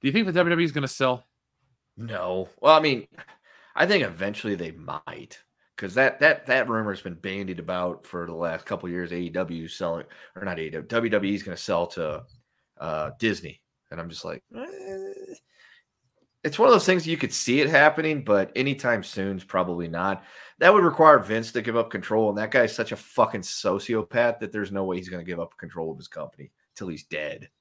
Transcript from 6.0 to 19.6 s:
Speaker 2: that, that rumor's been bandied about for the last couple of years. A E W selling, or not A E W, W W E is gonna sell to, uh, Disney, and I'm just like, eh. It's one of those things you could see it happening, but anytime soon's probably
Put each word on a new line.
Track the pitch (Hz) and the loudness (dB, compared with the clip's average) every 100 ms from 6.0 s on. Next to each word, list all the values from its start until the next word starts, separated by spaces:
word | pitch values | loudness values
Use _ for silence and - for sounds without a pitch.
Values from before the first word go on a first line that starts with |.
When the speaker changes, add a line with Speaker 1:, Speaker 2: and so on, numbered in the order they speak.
| 131 - | 2 4
Speaker 2:
that, | 151 147 - | 4 4 2
that | 131 120 | 0 2
rumor's | 113 107 95 | 0 -2 -6
been | 95 | -8
bandied | 85 98 95 98 87 | -10 -8 -8 -8 -8
about | 82 90 90 85 - | -6 -4 -4 -6 -10
for | 87 85 | -10 -10
the | |
last | 82 85 80 - | -6 -4 -4 -8
couple | 95 90 | -8 -6
of | |
years. | 87 85 | -6 -6
A | 87 | -6
E | 87 | -6
W | 85 90 82 82 | -4 -4 -6 -10
selling, | - 87 85 - - - - | -6 -6 -6 -8 -20 -20 -12
or | |
not | 98 85 | -8 -6
A | |
E | 80 | -6
W, | 78 - | -8 -4
W | 117 117 | -2 0
W | 104 98 | 0 0
E | |
is | 101 | -4
gonna | 95 87 | -6 -12
sell | - 87 87 | -4 -2 -2
to, | - 80 78 - _ _ _ _ _ | -4 -6 -6 -12 _ _ _ _ _
uh, | 80 78 76 - | -8 -6 -6 -2
Disney, | 113 95 76 - _ _ _ | -2 -2 -8 -18 _ _ _
and | 80 | -12
I'm | 85 | -12
just | 80 | -12
like, | 85 73 _ 226 | -12 -12 _ -16
eh. | 294 392 381 381 392 392 381 - _ _ - _ _ _ _ _ _ _ | -14 -14 -14 -12 -12 -14 -16 -20 _ _ -20 _ _ _ _ _ _ _
It's | 151 147 | -8 4
one | 247 | 8
of | |
those | 226 | 8
things | - 185 160 | 6 2 2
you | 165 | -2
could | - | -2
see | - - 131 | -2 0 2
it | 147 | 6
happening, | 156 151 151 156 147 | 8 6 6 -2 -2
but | 135 101 95 - | 2 2 2 0
anytime | 135 139 127 113 | -2 0 0 0
soon's | 90 - 98 95 | -2 -6 -4 -4
probably | - 95 | -4 -2